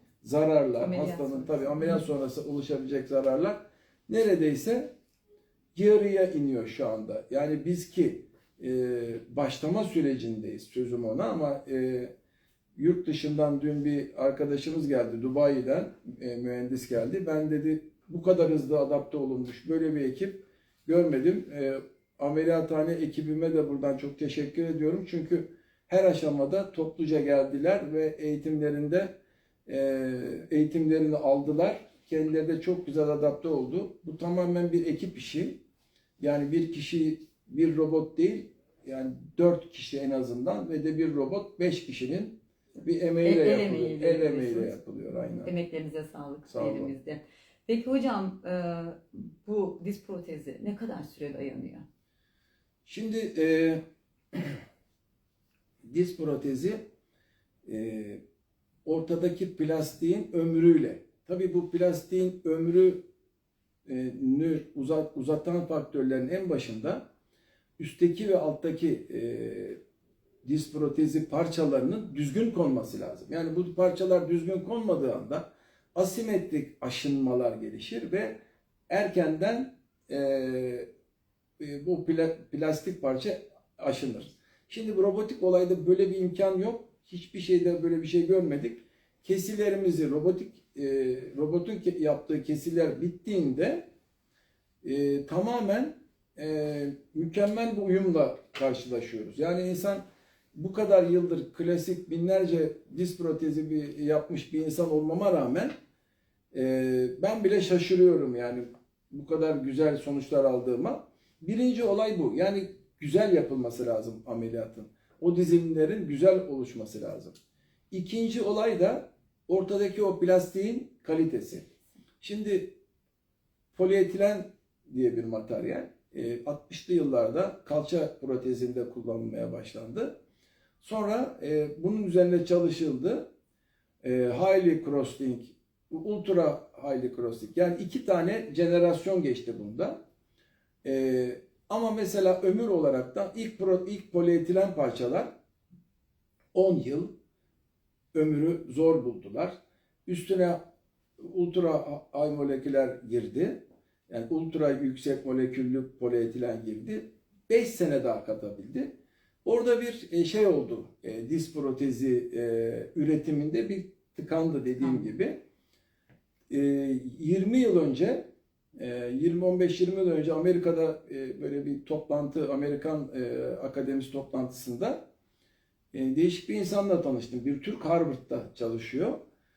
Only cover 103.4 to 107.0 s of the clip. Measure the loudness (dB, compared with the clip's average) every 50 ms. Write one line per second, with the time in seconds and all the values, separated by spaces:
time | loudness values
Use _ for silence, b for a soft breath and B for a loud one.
103.4 | 0 0 0 -2 -2 -2 -2 -2 -2 -4 -6 -4 0 0 0 0 -2 -6 -8 -8
104.4 | -8 -6 -4 -4 -2 -2 0 0 0 2 2 2 2 0 0 2 2 4 4 4
105.4 | 2 2 0 0 0 -2 -4 -8 -14 _ _ _ _ _ _ _ _ _ _ _
106.4 | _ _ -4 -2 0 0 2 2 2 2 2 2